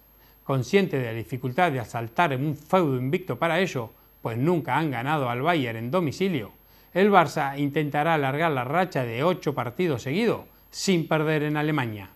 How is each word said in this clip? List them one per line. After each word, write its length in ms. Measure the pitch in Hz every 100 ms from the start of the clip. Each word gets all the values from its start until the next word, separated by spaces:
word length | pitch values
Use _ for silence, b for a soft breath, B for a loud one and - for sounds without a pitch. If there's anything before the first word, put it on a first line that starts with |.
| _ b b b
Consciente 540 | - 135 120 196 190 139
de 80 | 120
la 60 |
dificultad 600 | 113 110 127 127 123 180
de 80 | 131
asaltar 540 | 110 123 113 - 175
en 100 | 127
un 120 | 151 147
feudo 420 | - 185 165 131
invicto 400 | 127 185 185 131
para 200 | 165 160
ello, 320 | 190 135 113 b b _
pues 160 | 123 113
nunca 400 | 143 175 127 127
han 140 | 160
ganado 400 | 123 127 156 127
al 100 | 120
Bayern 380 | 147 175 123 113
en 120 | 117
domicilio, 640 | 170 160 - 190 156 98 - b b b
el 180 | 175 208
Barça 480 | 196 160 - 139 139
intentará 560 | 143 147 151 147 156
alargar 380 | 160 139 143 170
la 120 | 139
racha 400 | 123 160 185 156
de 200 | 123 113
ocho 300 | 156 185 -
partidos 480 | 131 120 - 180 127
seguidos 400 | 127 160 226 117 - b b
sin 380 | - - 180 160
perder 360 | 156 156 156
en 120 | 151 151
Alemania. 540 | 151 151 120 107 90